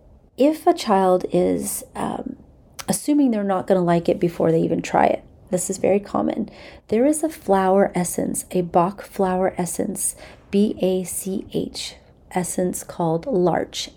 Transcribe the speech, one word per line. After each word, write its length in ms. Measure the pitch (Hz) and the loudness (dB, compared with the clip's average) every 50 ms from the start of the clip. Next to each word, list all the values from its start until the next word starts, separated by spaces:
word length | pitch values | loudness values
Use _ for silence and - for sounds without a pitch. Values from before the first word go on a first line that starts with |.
| - - - - _ _ _ | -20 -20 -20 -20 _ _ _
if 300 | - 254 302 311 311 - | 2 4 4 2 2 2
a 80 | 359 339 | 2 2
child 500 | 339 - - 202 190 190 185 185 180 - - | 2 2 2 2 4 4 4 4 2 2 0
is, 520 | - 175 180 185 180 - 208 202 - - - - - | 2 2 2 2 2 0 -2 -6 -8 -8 -10 -12 -8
um, 400 | - - - - - - - - - - - - - - - _ - - | -6 -6 -6 -6 -6 -8 -10 -12 -14 -18 -20 -20 -20 -20 -20 _ -8 -4
assuming 440 | - 196 - - - 302 294 277 254 | -4 -4 -2 0 0 2 4 4 4
they're 120 | 220 208 202 | 2 0 0
not 240 | 196 190 185 - | 0 -2 0 2
gonna 120 | - 196 185 | 2 2 4
like 300 | 175 170 170 170 170 - | 4 4 2 2 2 2
it 100 | - - | 0 2
before 320 | 180 170 - - 180 165 | 0 0 0 0 2 2
they 80 | 160 165 | 2 2
even 220 | 170 170 170 175 | 2 0 0 -2
try 240 | 165 - - - - | -2 0 2 4 4
it, 180 | - - - - - - - - - | 4 2 0 -6 -12 -20 -20 -8 -4
this 200 | 185 180 - - | -4 -4 -2 -4
is 80 | 190 | -4
very 220 | - - - 185 202 | -2 0 2 2 0
common. 500 | 202 - - - - - - - 202 - - - - - - - - | 0 -2 -2 -2 -2 -2 -2 -4 -6 -8 -10 -16 -20 -20 -20 -20 -6
There 180 | - 208 220 254 | -2 0 2 2
is 180 | 294 302 302 330 | 2 2 0 -2
a 60 | 311 | -4
flower 640 | - - - - 196 190 190 185 190 196 196 - - | -6 -4 -2 0 2 2 4 4 4 4 2 2 0
essence, 520 | 180 175 - - - - - - - - - | -2 -4 -2 -4 -4 -4 -4 -4 -6 -6 -4
a 100 | - 185 | -4 -4
Bach 400 | 175 170 - 180 170 190 202 - | -2 2 2 2 2 2 0 -6
flower 520 | - - - - 196 185 185 185 190 - - | -14 -8 -4 -2 -2 0 0 0 0 -2 -2
essence, 580 | - 180 170 - - - - 190 - - - - - - - - - - - | -2 -4 -4 -4 -4 -4 -4 -4 -4 -6 -6 -6 -10 -14 -20 -20 -20 -8 -2
B 260 | - 202 208 220 - - | 0 2 2 0 0 -2
A 220 | - 185 185 185 180 | -2 -2 0 -2 -4
C 420 | 175 - - - 185 190 - - - - | -6 -8 -8 -8 -6 -6 -8 -8 -6 -6
H 420 | - - - - - - - - - _ _ _ _ _ - | -6 -6 -6 -8 -10 -12 -12 -14 -18 _ _ _ _ _ -6
essence 520 | - 185 180 - - - 185 180 - - - | -4 -4 -4 -2 -2 -2 -2 -2 -2 -6 -10
called 440 | - - - 170 165 160 165 165 | -10 -6 -2 -2 0 0 -2 -2
Larch, 640 | 277 247 180 175 175 160 - - - - - - - - | -2 0 2 2 2 2 0 -2 -4 -8 -10 -10 -10 -6